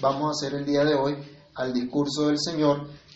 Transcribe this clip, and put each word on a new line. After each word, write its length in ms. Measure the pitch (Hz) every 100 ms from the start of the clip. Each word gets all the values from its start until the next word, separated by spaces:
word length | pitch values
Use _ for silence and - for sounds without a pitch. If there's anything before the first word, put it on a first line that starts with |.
vamos 280 | 135 139 151
a 20 |
hacer 280 | 143 139 143
el 60 |
día 220 | 143 143 147
de 80 |
hoy 220 | 143 139 143 - - - -
al 180 | 127
discurso 540 | 123 127 147 143 147 151
del 100 | 147
Señor, 500 | - 156 151 143 - - -